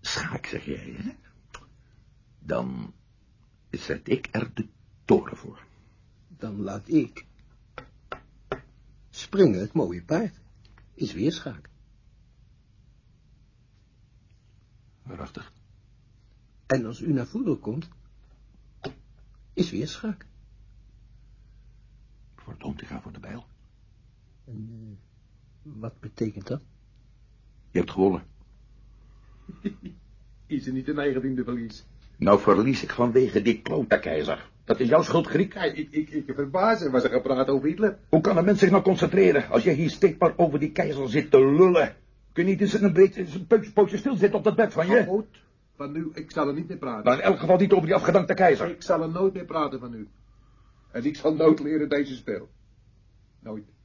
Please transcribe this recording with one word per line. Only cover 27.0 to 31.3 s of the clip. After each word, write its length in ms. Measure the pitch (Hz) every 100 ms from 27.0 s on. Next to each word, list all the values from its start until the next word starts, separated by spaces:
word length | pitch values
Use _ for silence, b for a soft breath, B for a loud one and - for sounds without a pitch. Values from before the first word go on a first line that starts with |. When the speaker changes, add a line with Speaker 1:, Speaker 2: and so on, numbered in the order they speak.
| _ _ _ _ - _ -
Speaker 1:
Je 100 | 87
hebt 120 | 85
gewonnen. 340 | 95 95 90 - - - - - - - - - - - - - -
Speaker 3:
<laughs> 380 | 202 - 180 - - - - - -
Is 160 | 147 127
er 60 |
niet 140 | 131 131
een 80 | 147
negentiende 480 | 143 131 131